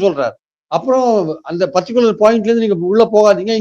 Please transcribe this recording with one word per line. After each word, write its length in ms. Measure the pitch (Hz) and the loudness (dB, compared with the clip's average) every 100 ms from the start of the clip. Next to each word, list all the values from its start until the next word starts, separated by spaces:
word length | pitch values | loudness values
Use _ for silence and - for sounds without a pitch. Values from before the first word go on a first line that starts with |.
சொல்றார். 320 | 190 143 120 - _ _ - | 0 -2 -6 -8 _ _ -6
அப்புறம் 360 | 165 262 254 247 214 160 160 | -4 -2 0 0 0 -2 -6
அந்த 200 | 147 170 185 | -8 -4 -2
பர்டிகுலர் 460 | 180 - 233 233 214 | -2 -2 0 0 2
பாயிண்ட்ல 280 | 214 233 208 | 2 2 0
இருந்து 140 | 233 220 | 0 0
நீங்க 120 | 175 180 | -2 0
உள்ள 140 | 214 220 208 | 0 2 4
போகாதீங்க, 380 | 208 180 208 226 | 4 2 -2 -2